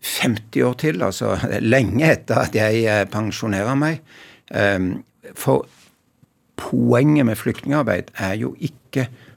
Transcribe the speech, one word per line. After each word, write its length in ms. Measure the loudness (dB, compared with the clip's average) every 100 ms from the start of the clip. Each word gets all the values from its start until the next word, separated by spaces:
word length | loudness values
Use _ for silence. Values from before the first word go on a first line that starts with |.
femti 640 | -8 -2 -2 -2 -4 0
år 140 | 0 0
til, 240 | -2 -2
altså 320 | -4 -2 -2 -2 -2
<laughs> 240 | -2 2
lenge 320 | 2 2 2 2
etter 340 | 2 0 0
at 160 | 0 0
jeg, 280 | 2 2
eh, 180 | 2 2
pensjonerer 720 | 0 -2 -4 -4 -4 -2 0 0
meg. 240 | 0 -2 -10 -20 -20 -20 _
Ehm, 440 | 0 2 2 -2 -4 -10 _ -20
for 360 | -4 0 0 0 _ _ _ _ _ _ _ _ -14
poenget 680 | -4 0 4 4 4 4 2
med 140 | 0
flyktningarbeid 760 | -4 -4 -2 -2 0 -2 -6
er 220 | -6 -4 -4
jo 180 | -6 -6
ikke 520 | -10 -10 _ -4 -4 -8 -20